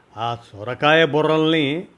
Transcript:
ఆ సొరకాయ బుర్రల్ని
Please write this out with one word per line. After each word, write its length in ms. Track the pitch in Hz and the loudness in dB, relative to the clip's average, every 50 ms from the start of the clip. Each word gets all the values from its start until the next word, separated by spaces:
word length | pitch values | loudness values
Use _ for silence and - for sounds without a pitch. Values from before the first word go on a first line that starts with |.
| _ _ - | _ _ -14
ఆ 220 | 104 113 120 117 113 - - - | -10 -8 -8 -8 -10 -12 -18 -18
సొరకాయ 540 | 101 104 117 123 113 147 147 156 160 165 | -14 -12 -10 -6 0 2 4 4 4 4
బుర్రల్ని 800 | 156 135 147 156 156 156 156 156 156 160 160 151 135 143 165 190 - _ | 2 2 0 0 0 0 0 0 0 0 0 -2 -2 -4 -6 -10 -14 _